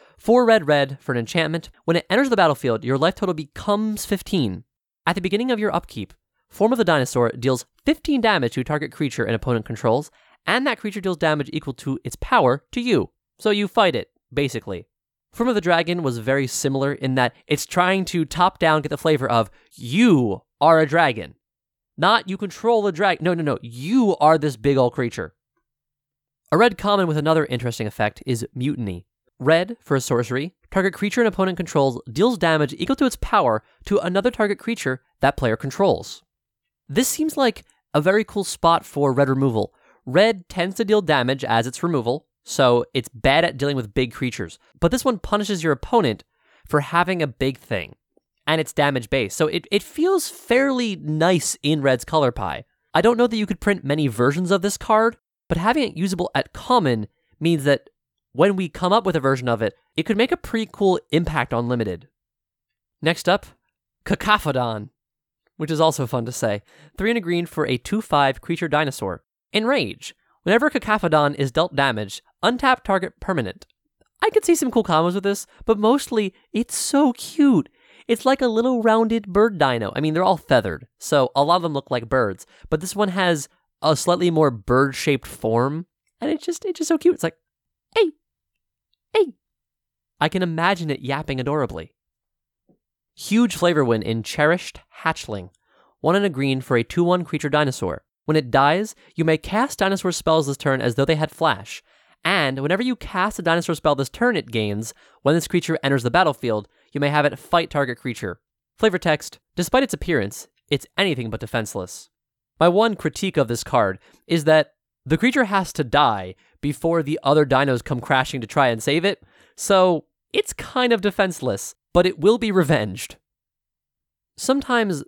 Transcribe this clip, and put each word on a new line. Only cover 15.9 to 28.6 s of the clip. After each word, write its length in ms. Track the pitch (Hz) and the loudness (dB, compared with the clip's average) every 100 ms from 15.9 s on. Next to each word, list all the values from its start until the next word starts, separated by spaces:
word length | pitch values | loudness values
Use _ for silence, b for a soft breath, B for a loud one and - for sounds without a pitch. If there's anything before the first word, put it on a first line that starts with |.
| 175 | -2
was 160 | 143 117 | -2 -4
very 260 | 110 139 131 | -2 -2 -2
similar 480 | - 139 135 139 | -4 -4 -2 -2
in 220 | 143 135 131 | -4 -2 0
that 180 | 123 b b | 0 b b
it's 180 | 147 - | -4 -2
trying 400 | 180 180 190 180 | 0 0 0 -2
to 180 | 175 | -4
top-down 600 | 156 165 180 - 160 156 | -2 0 0 2 2 2
get 60 | 147 | -2
the 80 | 143 | -2
flavor 300 | 165 147 131 | 0 0 2
of, 220 | 117 107 b b | 0 0 b b
"You 720 | - 117 175 240 151 113 95 _ - | -16 -4 2 6 6 2 -4 _ 0
are 180 | 151 160 | 4 4
a 60 | 151 | 4
dragon." 500 | 165 151 110 76 - _ _ _ _ _ - | 2 2 -2 -10 -18 _ _ _ _ _ -2
Not, 320 | 175 226 185 | 2 2 -2
"You 80 | 185 | -8
control 480 | 202 - 226 226 202 | -8 -4 0 2 0
a 60 | |
drag-," 280 | 160 202 170 | 0 0 0
no, 140 | 170 | 0
no, 80 | 170 | 0
no, 160 | 151 120 | -2 -4
"You 520 | 120 120 156 254 214 170 | -6 -10 0 2 4 4
are 200 | 151 160 | 4 4
this 200 | 151 113 | 2 -2
big 200 | 139 135 | 0 2
ol' 140 | 123 | 2
creature." 420 | - 120 - 92 _ _ _ _ _ _ _ _ _ _ _ - | 0 -4 -4 -10 _ _ _ _ _ _ _ _ _ _ _ -2
A 60 | 160 | 2
red 200 | 233 - | 2 2
common 300 | 202 202 175 | -2 0 0
with 100 | 151 | 0
another 300 | 151 160 147 | 2 2 0
interesting 400 | 123 120 - 107 | -4 -4 -6 -8
effect 340 | - 107 - 131 | -2 -4 -4 -6
is 180 | 117 113 | -6 -6
Mutiny. 540 | 127 | -6